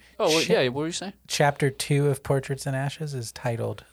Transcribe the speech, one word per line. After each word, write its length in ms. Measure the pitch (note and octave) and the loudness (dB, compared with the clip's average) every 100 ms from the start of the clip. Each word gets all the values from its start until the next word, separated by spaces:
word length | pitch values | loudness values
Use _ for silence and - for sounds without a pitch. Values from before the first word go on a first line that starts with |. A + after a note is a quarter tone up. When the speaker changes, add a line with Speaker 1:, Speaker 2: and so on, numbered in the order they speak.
| - - | -10 -2
Speaker 1:
Oh, 100 | F#3 | 2
well, 100 | D#3+ | 2
Speaker 2:
cha- 120 | C#3 | 4
Speaker 1:
yeah, 140 | G#3+ B2+ | 4 4
what 120 | C3+ | 0
were 40 | D#3+ | -4
you 60 | |
saying? 200 | F3+ F#3+ - - | -4 -8 -12 -4
Speaker 2:
chapter 420 | - D3 - C#3 | 2 2 4 0
two 360 | - - C#3+ C#3+ | 0 0 2 2
of 140 | C3 | 0
Portraits 420 | - C3+ C3 C3+ C#3+ | 0 0 0 -6 -4
and 80 | C3+ | -2
Ashes 360 | C#3 - D3+ C3+ | -4 -6 -8 -8
is 160 | A2 | -10
titled 500 | - B2 A#2 A2 G#2 - | -6 -4 -2 -4 -6 -12